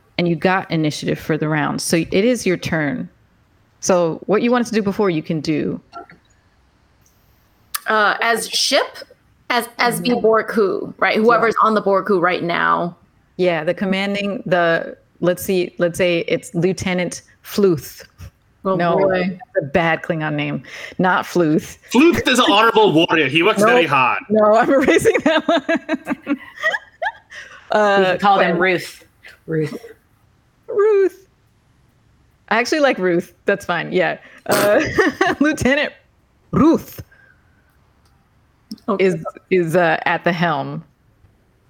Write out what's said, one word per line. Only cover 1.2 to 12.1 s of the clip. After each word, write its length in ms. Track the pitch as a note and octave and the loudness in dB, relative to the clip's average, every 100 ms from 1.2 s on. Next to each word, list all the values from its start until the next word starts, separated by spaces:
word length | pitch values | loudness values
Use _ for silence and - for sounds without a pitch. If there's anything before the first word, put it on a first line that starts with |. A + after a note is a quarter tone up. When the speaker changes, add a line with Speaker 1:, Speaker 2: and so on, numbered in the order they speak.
| - D#3 | -4 -4
Speaker 1:
the 100 | D#3 | -2
round. 320 | D#3 C#3+ - | -2 -2 -4
So 160 | - E3+ | -2 -2
it 160 | D#3+ | 0
is 340 | F#3 A3+ A#3 F#3+ | 0 0 0 -2
your 120 | E3+ | -2
turn. 500 | - D#3+ D3 - F3 _ _ _ _ _ _ _ | -2 -4 -4 -6 -10 _ _ _ _ _ _ _
So 400 | - F3+ E3+ D#3 - | 0 2 2 -2 -2
what 160 | G3+ | 0
you 80 | A#3 | 2
wanted 140 | B3 A#3 | 0 0
to 80 | |
do 80 | G#3+ | -2
before, 260 | G3 G3 G3+ | -2 0 0
you 140 | D#3 | 0
can 180 | D#3 D#3+ | -2 -6
do. 400 | C#3 D3 C#3+ - _ - - - _ _ _ _ _ _ _ _ _ _ _ _ _ _ _ - - | -2 -2 -2 -6 _ -20 -20 -20 _ _ _ _ _ _ _ _ _ _ _ _ _ _ _ -14 -4
Speaker 2:
Uh, 300 | A3 G3+ - | 0 0 0
as 280 | - G#3+ F3+ | -2 -2 -4
ship? 480 | - - C#4+ B4+ - - - _ _ - | -4 0 0 -2 -10 -20 -20 _ _ -4
As, 160 | B3 A#3 - | -4 -4 -2
as 220 | A#3+ A3+ | -2 0
the 80 | A#3 | -2
Speaker 1:
Mm-hmm. 160 | A#3+ G#3+ | 0 2
Speaker 2:
Borku, 680 | A3 G#3+ A3+ G3 A#2+ - - | 2 0 0 0 0 -6 -4
right? 180 | F#3+ G#3 | -2 2
Whoever's 380 | A3 A3+ A3 - | 4 4 2 2
Speaker 1:
Yeah. 60 | G#3+ | 2
Speaker 2:
on 60 | |
the 80 | G#3+ | 2
Borku 380 | G3 G3 F#3+ | 2 0 2